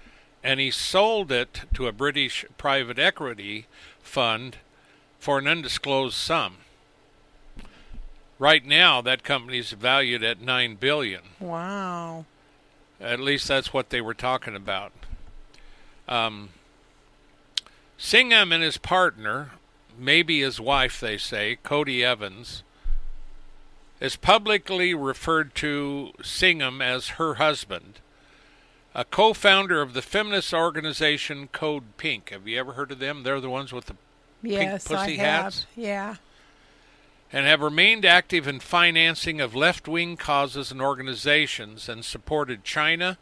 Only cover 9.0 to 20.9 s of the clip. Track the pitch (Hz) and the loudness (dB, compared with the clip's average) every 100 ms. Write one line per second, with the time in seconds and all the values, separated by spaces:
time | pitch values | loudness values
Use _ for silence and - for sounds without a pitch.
9 | 120 127 - 139 120 123 113 107 123 135 | 2 -2 0 -2 -2 -6 -6 -2 2 2
10 | 127 120 113 101 123 127 120 104 131 151 | 2 0 0 -2 -2 0 0 -2 -2 0
11 | 120 92 - - 180 165 180 202 190 175 | -2 -6 -14 -14 -10 -8 -8 -8 -8 -8
12 | 170 165 160 _ _ _ _ _ _ - | -10 -12 -16 _ _ _ _ _ _ -12
13 | 117 120 139 139 - 135 - 135 123 123 | -6 -4 -2 -2 0 -2 0 -4 -2 -4
14 | 110 113 127 127 - 101 98 98 101 - | -4 -4 -2 -4 -6 -10 -6 -6 -6 -14
15 | - - - - - - - - - - | -14 -12 -14 -18 -20 -20 -20 -20 -20 -16
16 | - 120 113 104 101 - _ _ _ _ | -4 -2 -2 -4 -16 -20 _ _ _ _
17 | _ _ _ _ _ - - _ _ - | _ _ _ _ _ -10 -10 _ _ -12
18 | - 220 254 226 185 165 160 - - 185 | 2 4 8 6 6 2 0 -2 2 4
19 | 180 110 110 123 143 - _ _ _ 113 | 4 0 -4 -6 -8 -16 _ _ _ -4
20 | 127 160 165 151 135 113 113 139 127 | 4 4 4 2 0 -2 2 2 2